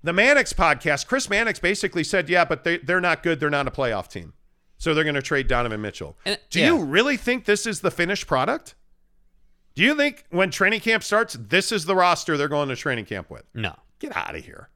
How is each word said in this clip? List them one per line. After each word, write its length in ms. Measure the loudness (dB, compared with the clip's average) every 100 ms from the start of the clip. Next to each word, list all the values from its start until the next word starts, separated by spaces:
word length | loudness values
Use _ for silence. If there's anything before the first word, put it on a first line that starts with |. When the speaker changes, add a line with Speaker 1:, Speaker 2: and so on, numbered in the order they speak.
Speaker 1:
The 100 | 0
Mannix 400 | 2 6 4 2
podcast, 540 | 2 2 2 0 -2 0
Chris 240 | -2 0
Mannix 280 | 0 0 0
basically 460 | -2 0 -2 -2
said, 240 | 0 0 2
"Yeah, 160 | 2 2
but 180 | 0
they, 140 | -2 -4
they're 220 | 0 0
not 200 | 2 0
good. 160 | 0 0
They're 80 | 0
not 160 | 0 -2
a 20 |
playoff 380 | -2 -2 -2 -6
team. 240 | -12 -14 -20 _ _ _ _
So 160 | 0
they're 120 | 0
gonna 180 | 0 -2
trade 240 | 0 0 2
Donovan 340 | 0 0 -4
Mitchell." 360 | -6 -8 -14 -10 -6
Speaker 2:
And, 120 | -6 _
Speaker 1:
Do 100 | 2
Speaker 2:
yeah. 60 | 4
Speaker 1:
you 120 | 4
really 380 | 2 2 2 0
think 280 | 0 -2 0
this 200 | 0 0
is 140 | -2
the 100 | -2
finished 360 | 0 -2 -2 0
product? 480 | 0 0 -2 -8 _ _ _ _ _ _ _ _ _ _
Do 80 | 2
you 120 | 2
think 300 | 4 0 -2 -6
when 200 | 0 0
training 300 | 2 0 2
camp 220 | 0 -2
starts, 320 | 0 0 0
this 360 | -6 0 0 2
is 120 | -4 0
the 80 |
roster 420 | 4 4 2 0 -2
they're 120 | 0
going 200 | 0 -2
to 60 | -4
training 280 | -4 -4 -4
camp 240 | -8 -10
with? 140 | -16 -14
Speaker 2:
No. 220 | -8 -8 -8 _ _
Speaker 1:
Get 160 | -8 -6
outta 220 | -6 -10
here. 280 | -14 -20 -20